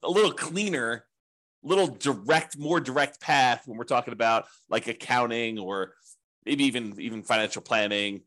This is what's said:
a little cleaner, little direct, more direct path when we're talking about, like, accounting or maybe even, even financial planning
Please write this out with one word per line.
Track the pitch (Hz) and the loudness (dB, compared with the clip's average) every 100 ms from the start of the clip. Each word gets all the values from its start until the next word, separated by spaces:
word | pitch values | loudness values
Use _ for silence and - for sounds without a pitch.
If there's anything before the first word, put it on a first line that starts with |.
a | - | 0
little | 185 208 | 4 4
cleaner, | - - 170 208 156 117 117 _ _ _ _ _ _ | 2 -6 -2 -2 -2 -2 -4 _ _ _ _ _ _
little | 135 190 180 | 0 2 2
direct, | 113 143 120 104 156 160 143 | 0 -2 -2 2 2 2 -8
more | 147 170 | 0 0
direct | 135 131 139 - | 0 0 0 -2
path | - 147 127 120 - | 0 4 4 2 -4
when | 110 | -12
we're | 117 | -2
talking | 127 123 | -2 -2
about, | 113 113 113 - _ _ | 0 2 2 0 _ _
like, | 113 113 | -4 -2
accounting | 110 - 123 120 117 117 110 | -8 0 2 2 0 -2 -4
or | 92 98 92 _ _ - _ _ - | -6 -4 -6 _ _ -20 _ _ -4
maybe | 143 139 | 0 2
even, | 123 113 101 | 0 -6 -8
even | 104 110 | -8 -8
financial | 101 113 107 - | 0 0 0 -4
planning | - 113 104 104 101 98 | -2 0 2 0 -2 -6